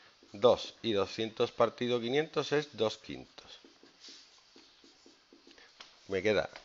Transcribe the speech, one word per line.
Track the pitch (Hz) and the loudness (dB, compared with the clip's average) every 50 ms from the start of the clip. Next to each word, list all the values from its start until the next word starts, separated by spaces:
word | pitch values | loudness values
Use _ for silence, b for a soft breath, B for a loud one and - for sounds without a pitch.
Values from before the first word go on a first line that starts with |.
| B B B B - - - | B B B B -20 -18 -2
Dos | 104 110 120 98 - - - - - - | 4 6 6 6 6 2 -4 -12 -6 -2
y | 113 107 | 0 0
doscientos | 98 95 - - - 110 110 107 - 120 113 - | 2 0 0 -2 -4 -6 -4 -2 -2 -2 -2 2
partido | - 120 110 - - 123 120 120 123 | 2 2 2 2 -2 -2 -2 -2 -2
quinientos | 113 117 131 147 156 175 - 156 139 - 143 | -2 0 0 0 -2 -2 -2 -4 -2 0 0
es | 147 151 147 - | -2 -2 -4 -4
dos | 107 110 110 - | -2 -2 -2 -2
quintos. | - - - 71 64 64 - _ - - - - - - - - _ - - - _ - - - - - - - - _ _ _ - - - _ _ - - - _ _ - - _ _ _ - - _ - B B B B B B B - - - - - | -4 -10 -14 -14 -14 -14 -16 _ -20 -20 -20 -20 -20 -20 -20 -20 _ -20 -20 -20 _ -20 -20 -20 -20 -20 -20 -20 -20 _ _ _ -20 -20 -20 _ _ -20 -20 -20 _ _ -20 -20 _ _ _ -20 -20 _ -20 B B B B B B B -20 -20 -20 -10 -6
Me | 98 95 92 | -4 0 2
queda | 104 104 90 - - - - - | 2 2 2 2 0 -6 -14 -18